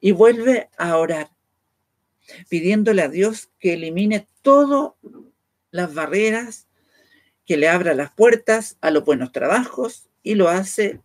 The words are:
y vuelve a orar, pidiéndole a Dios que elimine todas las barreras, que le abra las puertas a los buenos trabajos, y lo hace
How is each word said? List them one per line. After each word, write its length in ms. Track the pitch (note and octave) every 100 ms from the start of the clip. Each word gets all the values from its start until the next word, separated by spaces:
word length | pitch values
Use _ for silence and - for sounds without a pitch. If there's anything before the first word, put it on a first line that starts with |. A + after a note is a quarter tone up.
y 100 | F#3+
vuelve 580 | F3+ A3 A#3 A#3 B3 - _
a 180 | E3+ E3
orar, 340 | E3 E3 D3+ _ _ _ _ _ _ _ _ _ _ - F3+
pidiéndole 540 | F3 E3 G#3+ G#3+ G3+
a 60 | D3+
Dios 420 | D#3+ G3+ A3 - _
que 140 | F#3
elimine 520 | E3+ E3 E3 G#3 G#3+ G#3 _
todas 520 | - C#4 C#4+ C#4 D4 _ - - - _ _ _ _
las 240 | E3+ F3
barreras, 720 | D3 D#3 F#3 A3 A3 A#3+ - _ _ _ _ _ _ _ _ _
que 100 | D#3
le 120 | D3+
abra 260 | F3 F3
las 160 | C#3 C#3+
puertas 680 | _ A3+ A3+ A#3 A3 G#3+ -
a 100 | -
los 140 | D3+
buenos 260 | D3 C#3 B2+
trabajos, 760 | - B2+ G#3 B3 - B3 - _ _
y 100 | -
lo 140 | G#3+ F3
hace 520 | F3 F#3+ - G3+ -